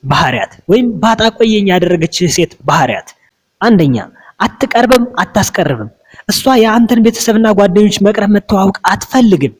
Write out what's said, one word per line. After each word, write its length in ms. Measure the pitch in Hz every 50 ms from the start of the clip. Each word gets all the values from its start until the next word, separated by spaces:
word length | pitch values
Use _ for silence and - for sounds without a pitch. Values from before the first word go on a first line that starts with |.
| -
ባህሪያት 480 | 135 139 - - 139 123 117 - - - - -
ወይም 200 | - 180 233 254 240 226 -
ባጣ 240 | - 226 226 226 220 226 220
ቆየኝ 340 | - 233 226 220 214 202 196
ያደረገችህ 640 | 180 180 175 175 175 170 160 160 - - 180 170 131
ሴት 200 | - 175 - - _ -
ባህሪያት፣ 440 | 131 - 165 151 - - - - - - _ _ _ _ _ _ _ _ _
አንደኛ 360 | - 226 233 190 165 143 127 113 95 - _ _ - - - _
አትቀርብም፣ 640 | - 233 - - - - - 226 240 233 262 247 240 247 - -
አታስቀርብም። 720 | 180 - - 214 185 - - - 175 147 135 117 104 110 _ _ _ _ _ - - -
እሷ 160 | 202 - - 269 262
የአንተን 460 | 247 220 226 214 233 240 214 247 240 220
ቤተሰብና 460 | 226 226 - - - 220 220 226 220 214
ጓደኞች 440 | 196 202 202 175 202 208 208 - - 196
መቅረብ 280 | 202 214 214 208 202
መተዋወቅ 460 | 208 202 - _ - 196 190 196 190 - _
አትፈልግም፣ 680 | - 190 208 - - - 262 254 220 190 160 135 131 - _